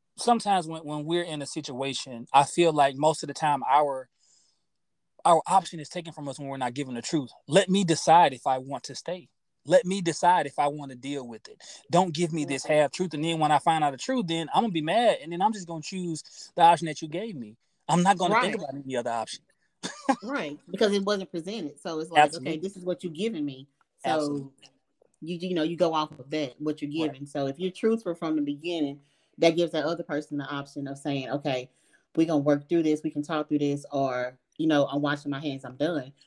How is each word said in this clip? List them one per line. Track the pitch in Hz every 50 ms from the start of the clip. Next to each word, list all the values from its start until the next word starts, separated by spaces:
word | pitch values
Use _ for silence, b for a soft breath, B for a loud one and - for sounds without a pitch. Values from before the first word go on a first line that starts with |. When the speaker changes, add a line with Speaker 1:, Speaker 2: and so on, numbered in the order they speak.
| _ _ _
Speaker 1:
sometimes | - - - 240 226 - 202 202 185 165
when, | 160 160 160 165
when | 147 151 151 147
we're | 151 170 175 175
in | 175 156 147 143
a |
situation, | 131 - 160 143 - 135 123 135 139 131 - - 139 127 117 117 - -
I | 135 143
feel | - - - 175 170 156
like | 151 143 139 135
most | 131 147 156 156 - -
of |
the | 147 139
time | - - 151 147 135 120 123
our, | 131 147 151 147 135 131 127 _ _ _ _ _ _ _ _ _ _ _ _ _ _ _ _ _ _ _ _ _ _ _ -
our | - 175 165 -
option | - 180 190 180 - - 170
is | 147 -
taken | - 185 165 165 151
from | - 147 143
us | 131 -
when | 143 139
we're | 135
not | 135 131 123 120
given | 131 147 131 127
the | 120 120
truth. | - - 160 170 - - - _ -
Let | 139 185 196 180
me | 185 196 202
decide | 165 165 151 - - 156 170 175 156 135
if | 120 -
I | 143 131 131
want | 131 131 139 127 -
to | - 135
stay. | - - - 175 185 - _ _ _ _ _ _ _ -
Let | 135 160 185 165
me | 175 190 202
decide | 185 165 151 - - 175 180 180 151
if | 143 - -
I | 147 147
want | 147 151 147 139 131
to |
deal | 123 123 135 143 139 127
with | 120 117 110 - -
it. | - - B B B B B B
Don't | 143 175 190 185 156
give | 151 175 165 156
me | 165 147
this | 131 139 131 -
Speaker 2:
Mm-hmm. | - 156
Speaker 1:
half | 151 151 139 -
truth. | - 180 180 -
And | 147 151
then | 165 165 160
when | 156 151
I | 151 139
find | - 175 160 160 151
out | 147
the | 139 123
truth, | - - 262 254 220 165
then | 165 165 165 143 -
I'm | 160 220
gonna | 233 180
be | 165 151
mad. | 156 175 226 240 226 175 - 139
And | 156 170
then | 175 185
I'm | 214 226
just | 208 185
gonna | 165 170 160 147
choose | - - 190 180 175 160 151 - B B B B B B
the | - 170
option | 170 175 156 165
that | 160 151 - -
you | 156
gave | 147 170 214 233 202
me. | 139 117 104 107 _ _ _ _ _ _ -
I'm | 151 170 175
not | 190 202
gonna | 175 190 175 180 -
think | - 185 -
Speaker 2:
Right. | 214 170 139
Speaker 1:
about | 135 143 139
any | 135 131
other | 120 120 123
option. | 117 117 113 - - - _ _ _ _ _ _ _ _ -
<laughs> | - - - 587 554 262 - -
Speaker 2:
Right. | 214 277 277 185 147 143 147 _ -
Because | - - - 202 202
it | 202 196
wasn't | 190 180 190 190 - -
presented. | 175 160 175 214 233 175 143 139 -
So | - 190 165 156
it's | 160 175
like, | 165 151 151
Speaker 1:
Absolutely. | 147 147 139 127 143 160
Speaker 2:
okay, | 156
this | 160 190 196
is | 185 180
what | 180 180 175 -
you're | 180 156
giving | 151 196 226 226 165 147
me. | 143 135 131 135 - _ _ _ _ _ _ -
So | - 165
Speaker 1:
Absolutely. | 156 151 147 143 143 139 135 _ _ _ - _ _ _ _ _ _ _ _ _ -
Speaker 2:
you, | - 160 180 170 170 185
you | 180
know, | 170 156
you | 160 170
go | 156 180 170 160
off | 156 151 151 -
of | - 127 139
that, | 147 156 151 127 - -
what | 147 151 156 151
you're | - 147 147
Speaker 1:
Right. | 160 160 151 131
Speaker 2:
giving. | 135 143
So | 143 - 143 139 135
if | 139 143
you're | 180 185 185
truthful | - - 220 226 226 226 185 170
from | - - 160 156
the | 156 147
beginning, | 143 147 143 151 170 175 165 147 139 143 143 _ _ _ _ _ _ _ -
that | - 165 165
gives | 165 175 160 165
that | 160 143
other | 151 170 165 170
person | - 147 147 151 - 151 143
the | 139
option | 127 143 143 139 143 - 147 139
of | 135 139
saying, | 139 - 151 143 139 131 120
"Okay, | 123 - 147 151 135 127 123 - _ _ _ _ _ _ _ _ -
we're | - 165
gonna | 160 165 147
work | 139 147 147 143 143 -
through | 175 170 160
this. | 156 151 151 -
We | 160
can | - 151 147
talk | - 170 151 151 -
through | 151 147
this," | 147 143 143 143 143 - -
or, | 143 135 135 127 123 123 127 131 _ _ _ _ -
you | 156 156
know, | 156 147 139
"I'm | - 139 147 143
washing | 143 147 143 - 143 143
my | 135
hands, | 147 151 135 135 135
I'm | 127 123
done." | 127 143 160 175 151 127 135 143 _ _